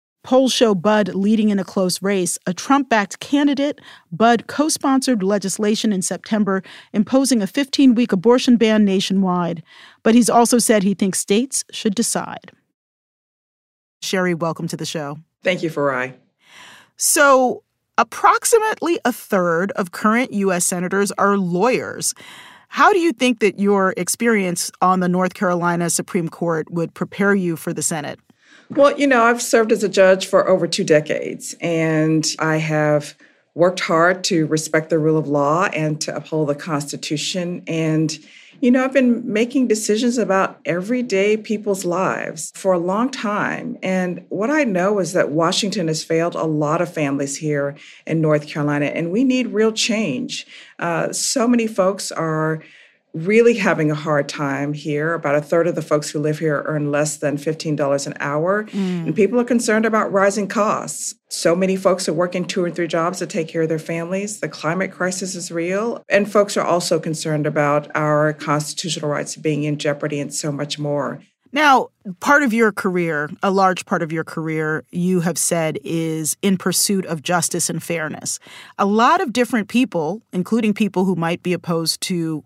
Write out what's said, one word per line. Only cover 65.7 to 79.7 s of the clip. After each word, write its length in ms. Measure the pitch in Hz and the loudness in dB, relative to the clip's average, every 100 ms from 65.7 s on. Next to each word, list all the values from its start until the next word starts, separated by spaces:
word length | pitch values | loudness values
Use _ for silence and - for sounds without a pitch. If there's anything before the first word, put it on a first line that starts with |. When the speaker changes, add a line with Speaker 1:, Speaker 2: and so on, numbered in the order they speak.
| 196 233 - - | -2 -4 -6 0
Speaker 2:
And 180 | - 208 | 0 2
folks 300 | 208 202 208 | 2 2 0
are 80 | - | 0
also 340 | 175 170 165 | 0 0 -2
concerned 460 | 165 156 165 151 151 | -2 -6 -2 -2 0
about 500 | 151 147 147 147 147 | 0 2 0 -2 -2
our 380 | 151 151 151 | 2 2 2
constitutional 800 | 151 160 147 151 - 180 160 151 | 0 -2 -2 -2 -6 -6 -4 -4
rights 240 | 143 143 - | -4 -6 -4
being 280 | 160 147 | -2 -2
in 140 | 151 147 | -2 -2
jeopardy 420 | 151 143 151 147 | -2 -4 -4 -6
and 140 | 143 | -6
so 180 | - 156 | -6 -6
much 280 | 143 147 - | -6 -6 -6
more. 420 | 147 143 123 139 - _ _ 277 | -4 -2 -4 -8 -16 _ _ 2
Speaker 1:
Now, 340 | 302 247 - _ 202 180 | 4 4 2 _ -16 -4
part 220 | - 285 | 2 4
of 100 | 285 | 4
your 200 | 226 220 | 2 2
career, 580 | 208 196 180 165 147 151 180 | 2 -2 0 -2 -2 -6 -4
a 80 | 196 | 0
large 340 | 196 190 180 - | 4 2 2 -4
part 160 | 180 | -4
of 100 | 165 | -2
your 120 | 160 | -6
career, 600 | 160 - 160 156 156 156 - | -6 -6 -4 -4 -2 -4 -6
you 300 | 175 175 185 | -4 0 0
have 180 | 170 165 | 0 -2
said, 400 | - 170 160 151 | -2 0 -2 -4
is 520 | - 165 160 160 156 - | -4 -4 -2 -4 -6 -2
in 160 | 202 185 | 0 0
pursuit 480 | 185 175 - 196 180 | 0 0 0 0 -2
of 160 | 160 | -6
justice 480 | - 175 - 175 - | -2 0 0 -2 -4
and 140 | 165 | -6
fairness. 560 | - 165 151 139 - - - - - - | -6 -6 -6 -8 -10 -10 -12 -20 -10 -2
A 80 | 202 | 0
lot 340 | 214 247 349 | 4 4 2
of 100 | 339 | 0
different 360 | 233 240 240 | -2 0 -2
people, 560 | 202 | 0